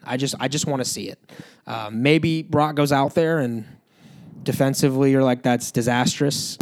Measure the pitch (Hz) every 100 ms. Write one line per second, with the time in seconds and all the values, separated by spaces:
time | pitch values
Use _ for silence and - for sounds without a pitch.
0 | - 127 135 - 131 151 151 135 123 -
1 | 101 - _ - - - - 113 107 113
2 | 135 160 165 160 165 151 151 147 147 139
3 | 143 170 160 165 123 117 110 - _ _
4 | - - - - - 127 135 135 143 131
5 | 139 135 131 123 123 123 - - 120 120
6 | 123 - 143 143 - -